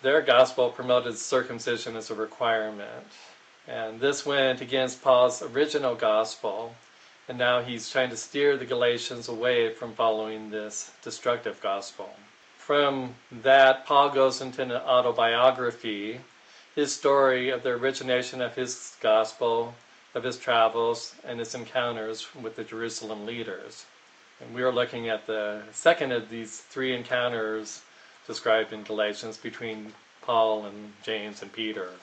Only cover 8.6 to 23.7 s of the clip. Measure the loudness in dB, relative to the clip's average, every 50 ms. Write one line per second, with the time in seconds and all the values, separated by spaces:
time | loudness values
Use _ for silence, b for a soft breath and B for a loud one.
8.6 | -2 -4 0 2 2 2 2 0 -4 -8 -10 -10 -8 -8 -6 -2 0 2 2 4
9.6 | 2 0 -2 -6 -12 -12 -4 0 0 2 2 0 -4 -6 -8 -10 -10 -8 -8 -8
10.6 | -8 -8 -10 -12 -12 -14 -18 _ -14 -14 -12 -4 -2 -2 -2 -2 -4 -8 -8 -4
11.6 | -4 -4 -4 -4 -6 -12 -14 -14 -14 -14 -16 -20 -20 -20 _ _ _ _ _ _
12.6 | -4 0 2 2 2 2 0 -2 -6 -8 -12 -16 _ _ -18 -2 4 8 10 10
13.6 | 10 8 8 4 0 2 4 4 4 6 6 4 4 4 4 0 -8 -8 -6 -6
14.6 | -4 -4 -4 -4 0 4 4 4 4 4 2 2 2 4 4 6 6 6 6 4
15.6 | -4 -4 -4 -4 -6 -6 -6 -6 -6 -8 -8 -10 -14 -20 B B B B B B
16.6 | B B _ -2 -2 -2 -2 0 2 4 6 6 6 6 4 2 0 -2 -2 -2
17.6 | -2 -2 -2 0 0 -2 -2 -2 -2 0 0 0 0 -4 -4 -4 -4 -4 -4 -6
18.6 | -6 -6 -6 -10 -12 -18 -14 -2 2 4 4 4 4 0 -4 -2 0 0 0 0
19.6 | -2 -4 -10 -18 b b b b b _ -10 -6 -6 -6 -8 -6 -2 0 4 4
20.6 | 4 4 4 2 0 0 0 -2 -6 -14 -16 -18 -12 -10 -8 -8 -8 -8 -8 -12
21.6 | -12 -4 -4 -2 -2 -2 -4 -6 -6 -8 -8 -10 -12 -14 -14 -12 -12 -12 -10 -10
22.6 | -12 -10 -8 -8 -8 -8 -8 -10 -10 -10 -10 -10 -10 -10 -8 -8 -8 -10 -10 -12
23.6 | -14 -16